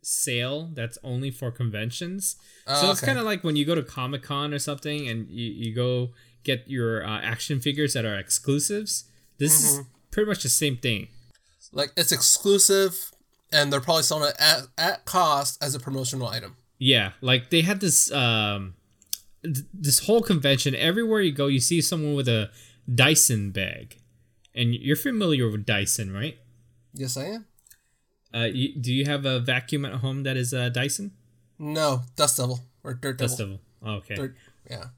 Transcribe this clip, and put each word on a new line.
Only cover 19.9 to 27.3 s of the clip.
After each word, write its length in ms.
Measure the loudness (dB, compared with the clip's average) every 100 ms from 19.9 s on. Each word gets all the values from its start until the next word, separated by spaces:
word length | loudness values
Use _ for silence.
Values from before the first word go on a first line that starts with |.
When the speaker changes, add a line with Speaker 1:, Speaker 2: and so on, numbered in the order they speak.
| 0
Speaker 1:
whole 200 | 4 2
convention. 540 | 4 0 2 2 0
Everywhere 480 | 0 0 0 0 2
you 100 | 0
go, 140 | 0 0
you 140 | 2
see 200 | 2 2
someone 340 | 0 0 0
with 140 | 0 2
a 220 | 0 -2 -10 -20 _ -2
Dyson 580 | 4 6 6 4 2 -2
bag. 480 | -4 -6 -6 -16 -20 _ _ _ _ _
And 200 | -2 0
you're 200 | 0 0 0
familiar 540 | 0 0 0 2 0
with 140 | -2 0
Dyson, 460 | 0 0 -2 -4
right? 240 | -6 -8 -10 _ _ _ _ _
Speaker 2:
Yes, 240 | -10 -6 -6
I 80 |
am. 220 | -6